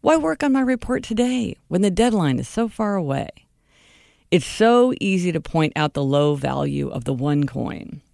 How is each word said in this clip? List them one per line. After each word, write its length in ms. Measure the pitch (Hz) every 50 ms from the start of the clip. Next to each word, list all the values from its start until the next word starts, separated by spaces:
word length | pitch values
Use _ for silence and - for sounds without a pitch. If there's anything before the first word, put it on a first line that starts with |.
| -
Why 140 | - 311
work 260 | 320 302 320 320 - -
on 100 | 294 262
my 80 | 269
report 420 | 262 247 254 233 - - - - -
today 540 | - 226 214 240 247 254 254 233 - - _ _ _
when 120 | - 180
the 100 | 196 208
deadline 480 | 185 175 226 247 220 214 170 143 131 123
is 100 | 123 -
so 200 | - - 233 226
far 260 | - - 220 208 202
away?" 360 | 196 175 143 135 135 - - - - _ _ _ _ _ _ _ _ _ _ _ _ _ _ _ _ _ _
It's 140 | - 175 131
so 480 | - - - 214 226 240 240 247 254 254 -
easy 320 | - 196 190 185 175 180 160
to 80 | 160
point 320 | 160 - - 165 156 151 -
out 180 | - 151 147 -
the 100 | 143 143
low 300 | 135 139 143 147 147 147
value 560 | 139 139 139 131 135 143 143 139 139 143 139
of 140 | - 143 120
the 100 | 131 139
one 300 | 123 131 147 147 147 143
coin. 580 | 135 120 - - - - 80 - - - 147 _ _